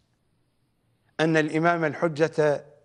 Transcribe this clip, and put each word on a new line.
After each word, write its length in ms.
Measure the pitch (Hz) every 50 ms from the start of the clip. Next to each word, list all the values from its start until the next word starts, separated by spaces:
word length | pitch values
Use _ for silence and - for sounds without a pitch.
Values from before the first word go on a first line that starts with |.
| _ _ _ _ _ _ _ _ _ _ _ _ _ _ _ _ _ _ _ _ _ _ _ -
أن 180 | 156 165 160 160
الإمام 480 | 151 156 143 156 160 175 175 170 165
الحجة 800 | 151 131 - - 175 156 139 160 151 156 - 151 151 143 135 - - - _